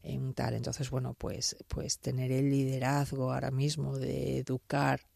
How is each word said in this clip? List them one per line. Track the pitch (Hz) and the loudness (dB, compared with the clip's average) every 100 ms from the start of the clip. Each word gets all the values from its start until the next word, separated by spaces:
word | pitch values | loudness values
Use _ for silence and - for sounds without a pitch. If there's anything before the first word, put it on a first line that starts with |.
en | - 131 131 | -6 -4 -4
tal. | 127 120 117 | -2 -2 0
Entonces, | 120 123 131 | -2 -4 -2
bueno, | 131 127 | -2 -2
pues, | 120 107 101 - - - | -4 -6 -4 -4 -6 -8
pues | - - - | -6 -4 -4
tener | - 127 127 | -2 -2 2
el | 131 139 | 2 4
liderazgo | 139 135 131 131 143 139 135 127 | 4 2 2 2 2 2 0 0
ahora | 127 131 | 0 0
mismo | 131 143 151 139 135 | 2 2 0 -2 -2
de | 131 135 135 131 | -2 0 0 0
educar | 127 127 - 143 143 131 - | 0 -2 0 2 4 2 -2